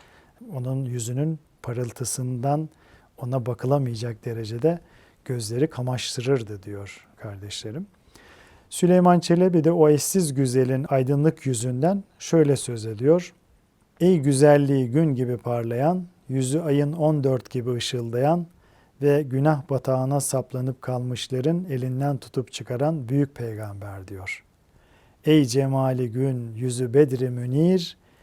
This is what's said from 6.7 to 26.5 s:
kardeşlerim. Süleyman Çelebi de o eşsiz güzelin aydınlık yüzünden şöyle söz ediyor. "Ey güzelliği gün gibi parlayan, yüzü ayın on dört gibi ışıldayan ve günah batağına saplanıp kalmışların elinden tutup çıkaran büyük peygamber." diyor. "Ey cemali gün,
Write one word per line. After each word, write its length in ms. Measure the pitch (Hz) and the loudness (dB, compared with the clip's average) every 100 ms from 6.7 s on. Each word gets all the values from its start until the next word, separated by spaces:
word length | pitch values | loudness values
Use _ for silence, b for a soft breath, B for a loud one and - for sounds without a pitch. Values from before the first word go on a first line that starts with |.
| 101 101 - _ _ | -14 -14 -18 _ _
kardeşlerim. 680 | 110 98 101 - 110 127 202 _ b b b b b b b | -16 -14 -14 -12 -10 -10 -12 _ b b b b b b b
Süleyman 500 | - 175 180 180 175 | 0 4 6 6 6
Çelebi 440 | 170 170 185 175 | 4 4 4 4
de 80 | 156 | 2
o 160 | 170 151 | 6 6
eşsiz 460 | 147 - 190 160 | 6 2 0 0
güzelin 520 | 135 135 127 127 131 151 | 0 0 2 2 0 0
aydınlık 580 | 135 127 143 156 156 135 | 0 2 2 2 0 -4
yüzünden 580 | 117 127 123 160 196 - - | -4 -4 0 0 0 -6 -14
şöyle 380 | - 165 143 135 | 0 4 4 2
söz 300 | - 117 110 | -2 -8 -8
ediyor. 480 | 107 131 175 175 _ _ _ _ _ _ - | -2 4 4 2 _ _ _ _ _ _ 0
"Ey 180 | 175 180 | 2 4
güzelliği 720 | 139 135 147 147 139 139 123 | 4 6 8 8 6 2 2
gün 240 | 135 160 | 2 2
gibi 220 | 123 123 123 | 0 -2 -4
parlayan, 680 | 123 120 113 117 147 185 175 _ - | -4 -4 -4 0 0 0 -6 _ -6
yüzü 320 | 131 127 151 | -4 -2 -2
ayın 320 | 165 143 147 | 0 0 0
on 320 | 165 151 151 | 0 2 2
dört 260 | 135 131 - | 2 0 -4
gibi 220 | 127 120 | -8 -4
ışıldayan 720 | 120 - 123 117 117 139 175 170 b b b b - | -4 -4 -6 -4 0 0 0 -2 b b b b -2
ve 200 | 143 143 | 2 2
günah 480 | 143 131 147 147 - | 0 0 2 0 -2
batağına 500 | 135 - 131 131 143 | -4 0 -2 0 -2
saplanıp 600 | - 131 123 127 127 127 | -2 -4 -4 -6 -6 -6
kalmışların 840 | - 127 123 120 - 127 139 175 185 | -6 -6 -6 -8 -6 -2 0 -2 -4
elinden 460 | 131 127 127 143 139 | -6 -4 -2 -2 -4
tutup 360 | - - 120 | -6 -6 -6
çıkaran 560 | - 110 123 147 165 117 | -10 -8 -2 -2 -2 -2
büyük 260 | 139 139 | 0 0
peygamber." 760 | - 120 107 107 101 101 98 92 | -2 -10 -8 -10 -12 -14 -14 -14
diyor. 360 | 98 95 - _ _ _ b b b b b | -14 -12 -12 _ _ _ b b b b b
"Ey 200 | 156 156 | 4 4
cemali 680 | 131 127 135 135 131 127 123 | 4 2 0 0 0 0 -2
gün, 420 | 120 135 127 117 | -2 -2 -2 -8